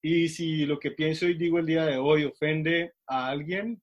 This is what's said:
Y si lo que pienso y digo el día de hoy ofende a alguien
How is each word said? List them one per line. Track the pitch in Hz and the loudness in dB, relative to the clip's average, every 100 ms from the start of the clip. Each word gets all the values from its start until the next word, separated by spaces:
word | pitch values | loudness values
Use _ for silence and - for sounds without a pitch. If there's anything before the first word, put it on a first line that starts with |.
Y | 156 170 165 | 2 2 2
si | 160 165 156 147 | -2 -2 0 0
lo | 147 | -2
que | 147 | -4
pienso | 143 156 160 175 | -2 -2 0 0
y | 165 | 0
digo | 170 170 | 2 2
el | 160 | 2
día | 160 160 | 2 2
de | 131 | 2
hoy | 139 156 | 4 4
ofende | 143 - 151 156 156 170 170 _ - | 2 -2 -2 0 0 0 -2 _ -6
a | 131 127 | -4 -2
alguien | 143 151 190 220 220 | -4 -4 -6 -6 -10